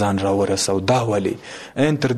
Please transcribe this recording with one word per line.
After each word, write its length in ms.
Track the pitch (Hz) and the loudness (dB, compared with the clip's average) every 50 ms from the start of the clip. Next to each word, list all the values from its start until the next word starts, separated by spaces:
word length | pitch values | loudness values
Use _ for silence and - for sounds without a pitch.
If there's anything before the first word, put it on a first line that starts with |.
ځان 200 | 101 101 98 98 98 | 2 0 0 0 0
راورسو. 520 | 98 98 101 101 95 98 95 - - 98 95 95 113 | 0 2 2 2 0 0 0 0 0 -2 0 2 2
دا 80 | 127 127 117 | 2 2 2
ولې؟ 280 | 113 104 101 95 90 - - - - - - - - - 123 139 | 0 0 0 0 -2 -4 -4 -8 -14 -16 -16 -18 -8 -2 0 2
عین 120 | 156 156 | 2 2
تر 160 | 135 143 127 123 | 2 0 0 2